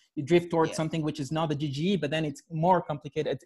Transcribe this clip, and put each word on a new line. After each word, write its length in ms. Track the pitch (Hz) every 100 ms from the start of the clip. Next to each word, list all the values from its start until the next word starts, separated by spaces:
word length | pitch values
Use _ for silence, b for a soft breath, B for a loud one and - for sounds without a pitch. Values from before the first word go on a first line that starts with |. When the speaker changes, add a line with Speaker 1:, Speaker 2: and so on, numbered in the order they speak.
| b -
Speaker 1:
you 80 |
drift 260 | 135 175 170
towards 220 | 165 160
Speaker 2:
Yeah. 40 | -
Speaker 1:
something 260 | 156 165
which 200 | 151 151
is 100 | 135
not 160 | 156 160
the 80 | 143
G 140 | 151
G 220 | 135 180
E, 20 | 196
but 140 | 135
then 140 | 156 151
it's 160 | 139 _
more 300 | 160 170 175
complicated. 580 | - 147 143 156 147 147